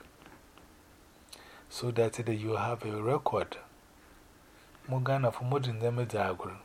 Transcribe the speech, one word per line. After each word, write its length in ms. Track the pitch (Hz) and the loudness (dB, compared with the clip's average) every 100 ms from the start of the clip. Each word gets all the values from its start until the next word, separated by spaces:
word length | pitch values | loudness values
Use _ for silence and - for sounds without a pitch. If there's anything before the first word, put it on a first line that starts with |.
| - - - - - - - - - - - - - - - - - | -14 -20 -20 -20 -20 -20 -20 -20 -20 -20 -20 -20 -20 -20 -20 -20 -12
So 220 | - 120 | -4 0
that, 360 | 117 113 - 113 | 4 2 2 0
uh, 40 | |
you 260 | 107 110 107 | 0 0 0
have 260 | 107 117 | 0 -2
a 180 | 110 107 | -4 0
record. 540 | 113 143 - 104 - - - - - - - - - - - - - - - | 2 2 2 0 -2 -8 -16 -20 -20 -20 -20 -20 -20 -20 -20 -20 -20 -16 -4
Mo 100 | 131 | 0
Ghana 320 | 127 135 120 | 2 4 2
for 140 | - 123 | 2 0
more 160 | 139 | 2
than 180 | 127 110 | 0 0
them, 260 | 120 120 117 107 98 92 95 - | 0 2 0 0 0 -2 -6 -10